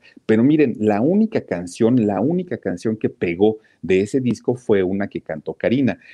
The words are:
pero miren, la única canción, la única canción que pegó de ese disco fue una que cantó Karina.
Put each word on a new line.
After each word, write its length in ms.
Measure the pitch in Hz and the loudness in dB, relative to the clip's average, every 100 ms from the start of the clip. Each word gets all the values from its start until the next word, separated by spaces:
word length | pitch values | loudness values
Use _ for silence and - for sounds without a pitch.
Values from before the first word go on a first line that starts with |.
| _ - - | _ -10 0
pero 160 | 110 | 2
miren, 360 | 131 156 143 - | 4 4 2 0
la 220 | 107 101 | 0 0
única 400 | 139 202 220 113 | 2 2 0 -2
canción, 680 | - 87 87 - 113 127 104 | -4 -6 -8 0 2 4 2
la 140 | 95 | 0
única 360 | 127 180 175 113 | 0 -2 -4 -8
canción 380 | 98 90 117 110 | -6 -6 -4 -4
que 140 | 117 | -6
pegó 500 | - 95 85 107 110 _ _ | -4 -6 2 2 0 _ _
de 180 | - 92 | 0 0
ese 180 | 104 139 | 0 -2
disco 340 | 123 107 - 120 | -2 -2 -4 -4
fue 260 | - 101 | 0 0
una 260 | 92 98 101 | 0 -2 -6
que 140 | 85 | -8
cantó 320 | - 76 80 | -10 -10 -10
Karina. 460 | - 95 127 120 87 - | -6 -2 0 0 -4 -10